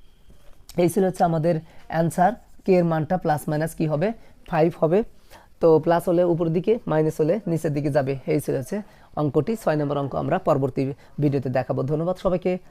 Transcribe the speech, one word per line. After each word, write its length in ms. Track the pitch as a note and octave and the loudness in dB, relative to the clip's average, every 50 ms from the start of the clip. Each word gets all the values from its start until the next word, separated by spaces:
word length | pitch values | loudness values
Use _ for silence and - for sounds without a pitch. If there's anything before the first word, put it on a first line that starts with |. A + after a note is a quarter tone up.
| - - - _ _ - - - - - - - - - - | -20 -20 -20 _ _ -20 -20 -20 -20 -20 -20 -20 -20 -12 -2
এই 120 | F3 F3+ F3 | 0 0 2
ছিল 160 | E3+ G#3+ F#3+ | 2 2 0
হচ্ছে 200 | F#3 F3+ - F#3 | 0 2 0 0
আমাদের 360 | E3+ E3 D#3+ D3+ F3 E3+ D#3 D#3+ - - - - - | 2 2 2 2 0 0 0 -4 -8 -20 -20 -16 -8
অ্যান্সার। 440 | - D#3+ E3+ D#3+ - - F3 G3 B3 - - _ - - - | -2 0 0 0 2 2 2 2 2 -2 -12 _ -20 -10 0
কে 80 | - F#3 | 2 4
এর 120 | F3+ F3 | 4 4
মানটা 320 | E3+ D#3+ D#3+ D3+ - F#3 | 2 2 0 0 -2 -2
প্লাস 320 | E3 - E3 D3+ D3 - - | -2 0 0 -2 -2 -2 -2
মাইনাস 260 | D3+ D3+ D#3+ D#3+ - | -2 -2 -2 -4 -2
কি 120 | - D#3+ | -4 -2
হবে? 260 | D3+ D#3 D3 F3 G#3+ A#3 - - - - - - | -2 0 0 -2 -2 -4 -6 -14 -20 -20 -20 -12
ফাইভ 260 | - F3 D#3+ D#3+ F3 - - | -4 0 2 2 2 2 0
হবে। 220 | - D#3 E3+ G#3 A#3 - - - - - - - - - - - | 0 2 2 2 0 -2 -8 -20 -20 -20 -20 -20 -20 -20 -8 2
তো 180 | - E3 D#3+ D#3 | 4 6 6 6
প্লাস 300 | D3+ E3+ E3+ E3+ E3+ F#3+ | 6 4 2 2 2 2
হলে 160 | F3 E3+ F3+ | 2 2 4
উপরের 280 | F3 E3+ D#3+ F3 E3 D#3+ | 2 2 0 0 0 0
দিকে, 260 | F#3 E3 A3 A3 A#3 - | -2 0 0 -2 -2 0
মাইনাস 340 | - D#3 D#3 D#3 D#3 D#3 - | -2 0 0 0 0 0 0
হলে 200 | D#3 D3+ F#3 A3+ - | 0 0 0 0 0
নিচের 260 | F3+ E3 D#3 - D#3+ C#3 | -2 -4 -2 -2 -2 -4
দিকে 160 | D3 C#3+ D3+ | -2 -2 0
যাবে। 260 | C#3 D3 C3+ C3+ C3+ C3+ - | 0 0 0 0 -4 -6 -4
এই 140 | - D3+ D3+ | -2 -2 -2
ছিল 160 | - - C#3 | -2 -2 -4
হচ্ছে 260 | C3+ B2+ - F#3+ G#3 G3+ - - - - - - | -4 -4 -6 -8 -8 -8 -10 -18 -20 -20 -14 -6
অঙ্কটি। 400 | - D3+ D3 - D#3 C#3+ - A3+ | -4 -4 0 0 0 0 0 -4
ছয় 200 | G#3+ - F3+ D#3 | -4 -2 -2 -2
নম্বর 220 | D3+ D3 C#3+ C#3+ C#3+ | 0 -2 -2 -2 -4
অঙ্ক 160 | C#3 C3+ - | -4 -4 -4
আমরা 240 | D#3 C#3 C3+ D#3+ F#3 | -4 -2 -2 -2 -2
পরবর্তী 540 | - E3 D3+ C#3 C3+ B2+ - C#3 C3+ C3+ C#3+ _ - - - - | 0 0 0 2 0 -2 -2 -2 -4 -4 -6 _ -16 -18 -6 -2
ভিডিওতে 280 | D3 D3 C3+ C#3 A#2+ C3+ | -2 0 0 0 -4 -2
দেখাবো। 340 | B2+ C3 B2+ - C3 B2+ C3 | -2 -2 -2 -2 -4 -4 -2
ধন্যবাদ 340 | C3+ D#3 D3+ E3 F3 F#3 | -2 -2 -4 -2 -4 -6
সবাইকে। 420 | - - F#3+ F3+ E3+ - F#3 F3+ F#3 - - | -4 -2 -2 -2 -2 -2 -4 -4 -4 -8 -14